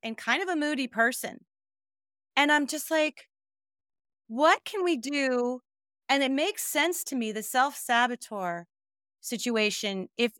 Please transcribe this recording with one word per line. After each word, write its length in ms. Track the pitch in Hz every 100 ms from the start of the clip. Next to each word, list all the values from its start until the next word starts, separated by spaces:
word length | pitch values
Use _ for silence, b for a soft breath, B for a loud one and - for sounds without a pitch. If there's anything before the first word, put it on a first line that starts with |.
and 140 | 226 220
kind 240 | - 277
of 80 | 381
a 60 | 320
moody 320 | 294 285 254
person. 580 | 214 233 247 - - _ _ _ _ _ _ _ _ _ -
And 160 | 294
I'm 160 | 294 269
just 240 | 302 -
like, 380 | 320 302 - - _ _ _ _ _ _ _ _ _ -
"What 380 | 226 311 415 -
can 180 | 415
we 140 | 359 285
do?" 640 | 262 285 262 247 247 254 _ _ _ _ -
And 140 | 277
it 100 | 262
makes 320 | 269 359 -
sense 400 | - 294 330 339 -
to 100 | 262
me, 160 | 220
the 100 | 208
self-saboteur 1300 | - 254 277 277 - 233 240 240 - 208 180 170 175 _ _ _ _ _
situation. 880 | - 233 247 220 214 - 208 190 185 -
If, 160 | 233 -